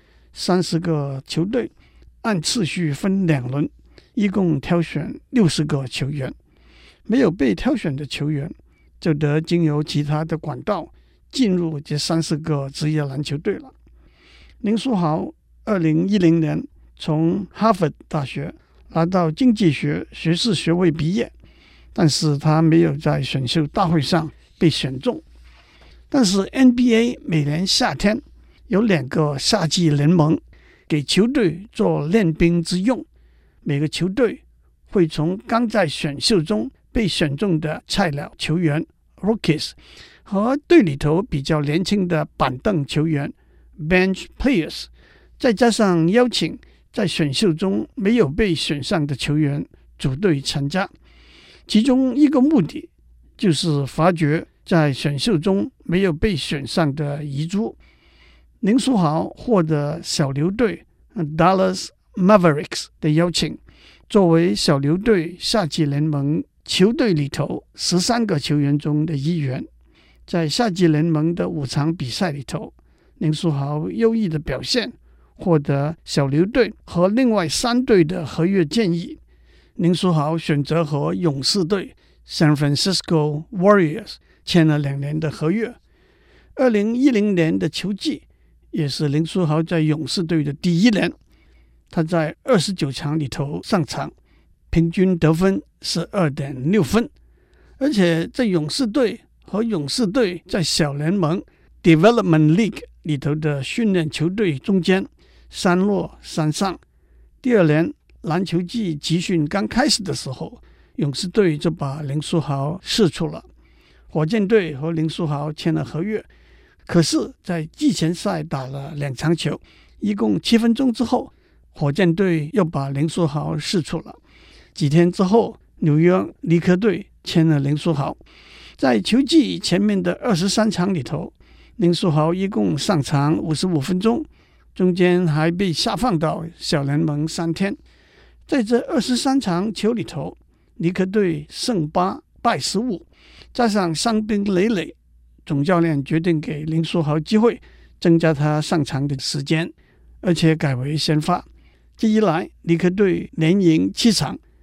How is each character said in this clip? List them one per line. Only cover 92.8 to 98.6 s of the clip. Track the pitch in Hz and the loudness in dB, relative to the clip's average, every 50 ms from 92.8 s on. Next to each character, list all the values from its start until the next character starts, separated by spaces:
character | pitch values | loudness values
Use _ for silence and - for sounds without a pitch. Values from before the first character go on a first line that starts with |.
| 156 135 | -4 -6
场 | 131 - - 143 151 160 | -4 -6 -6 -4 -4 -4
里 | 147 | -4
头 | 131 - - 143 139 156 175 | -4 -6 -6 -6 -6 -8 -10
上 | - - 226 185 151 | -4 -2 0 0 0
场， | - - 151 139 - - _ _ _ _ _ _ _ _ _ _ _ | -2 -6 -8 -10 -10 -12 _ _ _ _ _ _ _ _ _ _ _
平 | - 170 165 165 | 2 2 2 2
均 | 170 202 185 190 185 | 2 2 2 2 2
得 | 170 170 151 165 | 4 4 2 4
分 | 165 185 196 196 202 - _ _ _ | 4 2 2 2 0 -4 _ _ _
是 | - - - 175 170 - - | -10 -6 -6 -6 -6 -4 -2
二 | 202 175 147 | 0 0 0
点 | 135 147 139 139 139 127 127 156 | -2 -4 -8 -10 -10 -6 -2 0
六 | 202 214 | 2 2
分。 | 156 117 196 220 247 277 - _ _ _ _ _ _ _ _ _ _ _ - - | 2 2 0 0 0 -2 -8 _ _ _ _ _ _ _ _ _ _ _ -8 -4
而 | 262 294 | -2 0
且 | 247 202 185 170 165 160 165 - | 2 2 2 2 2 0 -2 -4
在 | - - 254 | -2 -2 0
勇 | 214 180 165 | 0 0 0